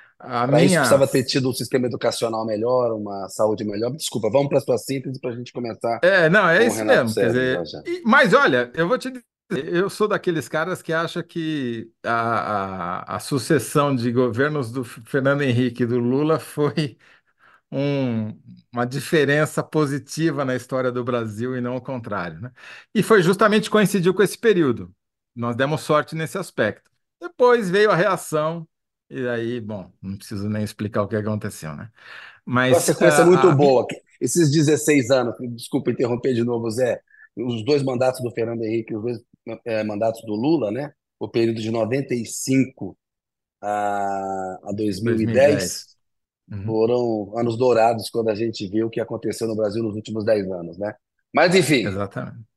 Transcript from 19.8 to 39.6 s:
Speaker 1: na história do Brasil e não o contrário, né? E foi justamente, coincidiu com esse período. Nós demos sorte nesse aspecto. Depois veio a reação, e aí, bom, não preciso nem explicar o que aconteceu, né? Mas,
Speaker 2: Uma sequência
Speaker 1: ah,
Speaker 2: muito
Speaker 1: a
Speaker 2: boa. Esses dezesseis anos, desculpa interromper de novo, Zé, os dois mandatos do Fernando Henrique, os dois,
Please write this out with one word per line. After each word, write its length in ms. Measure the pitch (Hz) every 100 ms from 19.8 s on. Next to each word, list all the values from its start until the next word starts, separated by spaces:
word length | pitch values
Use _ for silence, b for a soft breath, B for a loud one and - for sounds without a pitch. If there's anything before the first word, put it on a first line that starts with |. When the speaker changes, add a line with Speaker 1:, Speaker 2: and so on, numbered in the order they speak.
| 151 143 117 - 165 139
Speaker 1:
na 100 | 135 127
história 340 | 120 131 127
do 120 | 123
Brasil 520 | 123 123 110 104 123 127
e 40 |
não 160 | 123 127
o 40 |
contrário, 600 | 120 131 113 101 87 80
né? 120 | 120 B B B B
E 80 | 220
foi 200 | - 220
justamente, 480 | 165 190 220 214 214
coincidiu 420 | 214 202 202 170
com 80 | 190
esse 140 | 196 -
período. 560 | 233 190 147 104 87 _ _ _ _
Nós 200 | - 120 117
demos 240 | 135 156
sorte 320 | - 151 147
nesse 220 | 160 160 196
aspecto. 540 | 180 - 110 - _ _ _ _
Depois 500 | 349 - 247 240 190
veio 200 | 190 214
a 60 | 170
reação, 720 | 196 180 - 156 156 170 165 _ _ _ _
e 160 | 139 123
aí, 320 | 117 113 120
bom, 300 | 107 107 90 _
não 140 | 95 98
preciso 320 | - 101 104
nem 140 | 107
explicar 400 | 104 - 107 110
o 60 | 101
que 80 | 107
aconteceu, 580 | 107 107 104 - 80
né? 160 | 76 110 B B B B B
Mas, 300 | - 123 127
Speaker 2:
Uma 60 | 165
sequência 420 | 160 151 180 151
Speaker 1:
ah, 40 | 175
Speaker 2:
muito 220 | 180 185
Speaker 1:
a 60 |
Speaker 2:
boa. 320 | 139 143 127 107 - b b
Esses 300 | 135 175 160
dezesseis 600 | 151 147 147 151 147 110
anos, 240 | 135 117 110 127 117
desculpa 340 | - 143 -
interromper 440 | 113 123 120 139
de 100 | 117
novo, 260 | 120 120 113
Zé, 300 | 107 123 98 b b b -
os 280 | 120 117
dois 180 | 110 143
mandatos 400 | 135 123 127 127
do 80 | 120
Fernando 300 | 113 113 117
Henrique, 300 | 110 113 110
os 80 | 110
dois, 160 | 113 117 - _ - 113